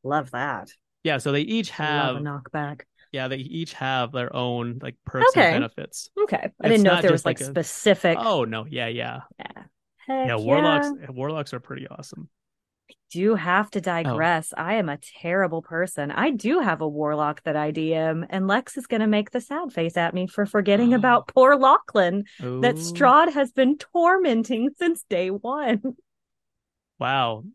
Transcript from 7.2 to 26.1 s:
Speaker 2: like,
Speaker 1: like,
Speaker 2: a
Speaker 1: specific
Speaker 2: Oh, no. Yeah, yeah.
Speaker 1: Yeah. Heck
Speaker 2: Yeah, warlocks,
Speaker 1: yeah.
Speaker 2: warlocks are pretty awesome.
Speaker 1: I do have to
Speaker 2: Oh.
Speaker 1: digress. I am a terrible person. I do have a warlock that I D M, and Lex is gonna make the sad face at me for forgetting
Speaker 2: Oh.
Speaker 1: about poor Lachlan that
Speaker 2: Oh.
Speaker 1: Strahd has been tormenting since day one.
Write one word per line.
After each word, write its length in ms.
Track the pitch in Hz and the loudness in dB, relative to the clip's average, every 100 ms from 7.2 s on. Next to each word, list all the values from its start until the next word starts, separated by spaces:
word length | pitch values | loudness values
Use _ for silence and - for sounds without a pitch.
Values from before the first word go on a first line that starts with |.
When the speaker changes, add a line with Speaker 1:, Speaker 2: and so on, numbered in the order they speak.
| 165 | 0
Speaker 2:
like, 160 | 160 | -4
Speaker 1:
like, 60 | 135 | -4
Speaker 2:
a 40 | |
Speaker 1:
specific 640 | 147 160 - 214 190 180 - | -4 -6 0 2 4 4 2
Speaker 2:
Oh, 240 | 226 175 | 0 0
no. 220 | 113 110 110 | 0 -4 -8
Yeah, 220 | 123 113 | -6 -6
yeah. 340 | 120 120 123 - - | -6 -8 -10 -16 -18
Speaker 1:
Yeah. 260 | - - - _ _ _ | -16 -16 -20 _ _ _
Heck 300 | - 269 262 | -6 -4 -2
Speaker 2:
Yeah, 60 | 113 | -2
warlocks, 520 | 110 143 302 302 285 277 | 2 4 4 2 0 -4
Speaker 1:
yeah. 120 | 139 | -12
Speaker 2:
warlocks 420 | 127 135 156 139 | -6 -6 -4 -6
are 60 | 123 | -10
pretty 280 | - 131 131 | -12 -14 -14
awesome. 420 | - 135 - 151 _ _ _ _ _ _ | -16 -16 -18 -20 _ _ _ _ _ _
Speaker 1:
I 60 | _ _ | _ _
do 240 | 170 202 214 | -2 0 0
have 340 | 165 185 208 | 2 0 0
to 80 | 202 | -4
Speaker 2:
Oh. 20 | |
Speaker 1:
digress. 680 | 180 170 151 117 165 165 160 - | -2 -2 -2 0 0 0 -2 -8
I 180 | 165 220 | -4 -2
am 140 | 175 | -2
a 80 | 147 | -6
terrible 640 | - - 170 185 185 160 | -12 -12 -4 0 0 -2
person. 480 | - 165 185 - 143 | -6 -4 -4 -4 -6
I 220 | 147 302 | -2 -2
do 280 | 247 220 349 | 0 0 0
have 220 | 226 156 | 0 -2
a 60 | 156 | -4
warlock 540 | 147 151 151 147 151 | -2 -2 0 -2 -4
that 120 | - 151 | -4 -2
I 140 | 151 | -2
D 240 | 151 156 | -4 -2
M, 320 | 160 160 160 170 | 0 -2 -2 -4
and 160 | 190 190 | -4 0
Lex 300 | 214 254 - | -2 -2 -14
is 100 | 247 | -4
gonna 180 | 226 214 | -2 2
make 240 | 214 208 | 0 -2
the 120 | 247 | -8
sad 300 | - 294 330 | -6 -8 -6
face 240 | 170 165 170 | -4 -2 -2
at 200 | 170 185 | -2 -2
me 100 | 180 | -6
for 220 | - 202 | -4 -2
forgetting 460 | 214 202 202 240 | 0 2 4 4
Speaker 2:
Oh. 40 | 247 | 4
Speaker 1:
about 300 | 247 240 - | 4 2 4
poor 280 | - 254 285 | 6 8 8
Lachlan 680 | 262 359 - 214 175 196 202 - | 6 4 2 2 2 0 -6 -8
that 360 | 123 127 240 156 | -6 0 0 0
Speaker 2:
Oh. 40 | |
Speaker 1:
Strahd 540 | 165 170 262 285 339 | -6 4 6 8 6
has 180 | 285 262 | 2 -2
been 260 | - 262 294 | 2 2 2
tormenting 920 | - 349 339 381 339 226 233 233 262 294 | -2 2 4 4 4 2 0 0 -2 0
since 240 | 349 330 | -2 -2
day 260 | - 269 185 | -4 -2 -2
one. 680 | 202 233 285 269 208 262 - _ | -4 -6 -4 0 0 -2 -10 _